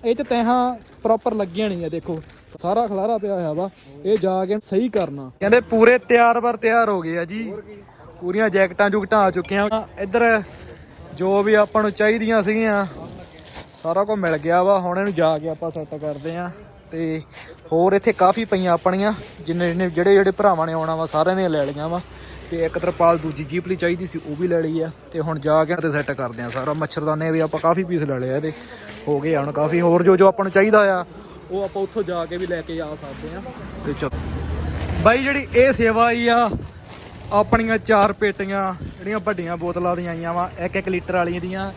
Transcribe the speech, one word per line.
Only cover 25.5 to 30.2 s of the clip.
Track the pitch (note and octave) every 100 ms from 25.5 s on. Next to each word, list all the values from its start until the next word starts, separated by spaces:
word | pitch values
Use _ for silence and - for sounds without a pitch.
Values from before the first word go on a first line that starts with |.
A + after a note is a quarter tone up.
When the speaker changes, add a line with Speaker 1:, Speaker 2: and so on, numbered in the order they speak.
| D#3
Speaker 1:
ਕੇ | D#3 F3
ਤੇ | E3
ਸੈੱਟ | D3 D3
ਕਰਦੇ | C#3 B2 A#2
ਆ | A#2+
ਸਾਰਾ। | B2 C3+
ਮੱਛਰਦਾਨੇ | D3+ D3+ D#3+ D3+ D#3 D#3+
ਵੀ | D#3+
ਆਪਾਂ | D#3 D#3
ਕਾਫੀ | E3 E3+
ਪੀਸ | F3 F3
ਲੈ | D3+ B2+
ਲਏ | B2+
ਆ | C3+
ਇਹਦੇ, | D#3 D3+ - - - - D3
ਹੋ | C#3+
ਗਏ | D3+
ਆ | D#3
ਹੁਣ | C#3+
ਕਾਫੀ। | D3 D3+ E3+
ਹੋਰ | E3+ F3
ਜੋ | F3+
ਜੋ | F#3